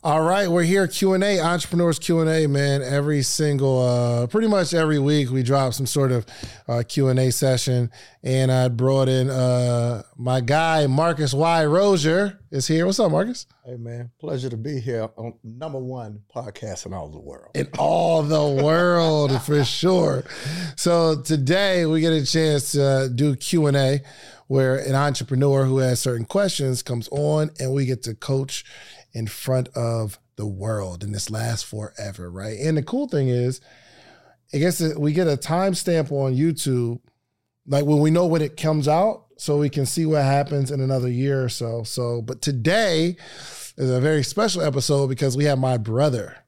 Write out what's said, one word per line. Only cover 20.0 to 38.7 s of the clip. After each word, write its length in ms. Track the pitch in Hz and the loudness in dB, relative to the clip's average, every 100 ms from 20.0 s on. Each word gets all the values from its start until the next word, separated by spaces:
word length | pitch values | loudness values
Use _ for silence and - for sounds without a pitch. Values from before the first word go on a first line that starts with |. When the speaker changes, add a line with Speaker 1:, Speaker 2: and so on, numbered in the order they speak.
| 165 131 - - 139 165 170 139 | 2 -2 -6 -10 -8 -8 -8 -4
Speaker 1:
So 440 | 175 170 165 151 | 2 4 4 0
today 640 | 131 156 131 180 202 185 160 | 0 0 2 2 2 2 2
we 140 | 160 | 2
get 120 | 160 | 2
a 100 | 160 | 2
chance 500 | 131 165 160 147 135 | 2 2 2 2 0
to, 120 | 143 139 | 2 2
uh, 220 | 135 131 | 2 0
do 280 | 123 147 131 | 0 0 0
Q 300 | - 175 151 | 0 2 4
and 100 | 139 | 4
A, 260 | 135 139 139 - - - _ | 2 0 -4 -20 -20 -20 _
where 300 | 135 131 131 | 2 2 0
an 160 | 139 | 0
entrepreneur 720 | 135 147 131 - 131 139 135 135 | 0 0 -2 -2 0 2 4 2
who 140 | 131 | 2
has 200 | 131 123 | 2 0
certain 260 | 131 120 113 | -2 -4 -2
questions 580 | 196 196 - 135 127 | 0 0 0 -2 -4
comes 260 | - 120 113 | -4 -8 -6
on 380 | 143 147 151 151 151 | -4 0 0 -2 -4
and 140 | 131 | -4
we 140 | 135 131 | -2 -2
get 160 | 127 | -4
to 100 | - | -6
coach 500 | 107 - 135 135 - - - - - - | -10 -4 -4 -4 -10 -12 -20 -20 -20 -14
in 120 | 113 110 | -10 -8
front 420 | - - 127 123 - | -8 -2 -2 -2 -4
of 420 | 117 117 110 - _ - | -4 -2 -6 -8 _ -10
the 100 | 107 | -8
world, 560 | 95 107 110 95 87 | -6 -6 -4 -6 -8
and 140 | 101 104 | -8 -8
this 140 | - | -6
lasts 340 | 110 113 110 | -6 -4 -6
forever, 680 | - 107 107 - 101 92 87 | -8 -10 -12 -12 -14 -12 -14
right? 300 | 90 104 107 | -12 -10 -4
And 160 | 147 156 | -2 -2
the 80 | |
cool 240 | 147 254 285 | -2 -4 -2
thing 220 | 151 131 | -2 0
is, 320 | 123 123 127 _ - - - - - _ _ _ | 0 0 -4 _ -20 -20 -20 -20 -20 _ _ _
I 40 | 143 | 0
guess 200 | 170 175 | 0 0
that 200 | 160 156 | -2 0
we 140 | 147 | 0
get 120 | 151 170 | 2 0
a 80 | 143 | 0
timestamp 760 | - 165 196 180 - 170 139 | -2 0 0 -2 0 0 0
on 240 | 143 135 127 | -2 0 2
YouTube, 640 | 160 156 143 123 120 117 _ _ _ _ _ _ - | 0 0 -2 -2 -2 -6 _ _ _ _ _ _ -2
like, 200 | 139 147 | 0 2
when 140 | 151 | 4
we 120 | 151 | 4
know 160 | 165 175 | 4 4
when 140 | 165 | 2
it 160 | 151 - | 0 -2
comes 320 | 156 | 0